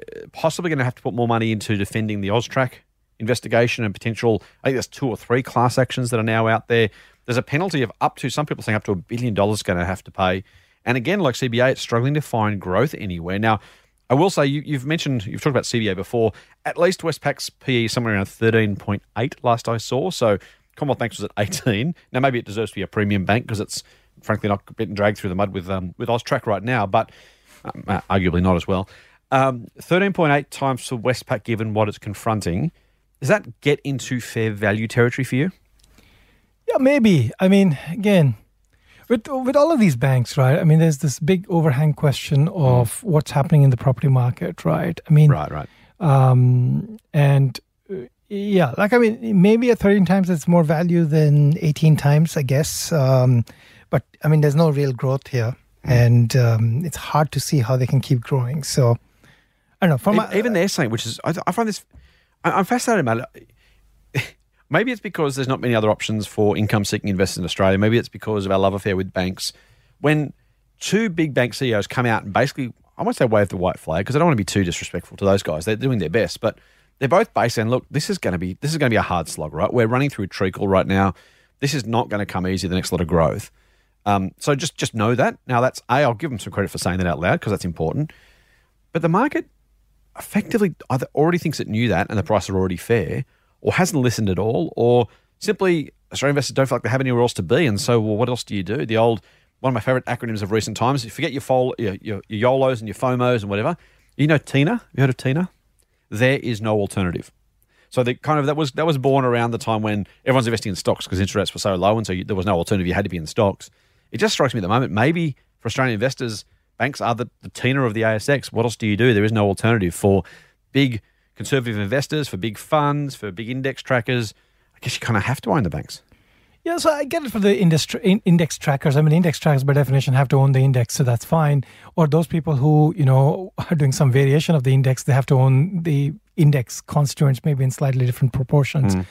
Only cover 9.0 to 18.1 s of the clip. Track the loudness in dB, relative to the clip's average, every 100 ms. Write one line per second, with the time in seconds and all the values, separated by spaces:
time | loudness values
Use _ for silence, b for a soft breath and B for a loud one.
9 | -4 -6 -4 0 0 0 -2 -2 -2 -6
10 | -10 -2 -2 -2 -6 b b b -4 -2
11 | 0 0 0 -2 -2 2 2 0 -2 -2
12 | 0 -2 -4 -2 -2 -2 -2 0 0 -2
13 | -8 -8 -6 -2 0 0 b b b b
14 | -2 2 2 2 0 0 -4 -6 -4 -4
15 | -2 -4 -4 -4 -2 -2 -2 -2 -2 -4
16 | -4 0 0 -2 B B -8 0 0 0
17 | -4 -4 -4 -6 -10 -12 -4 -2 0 -2
18 | -2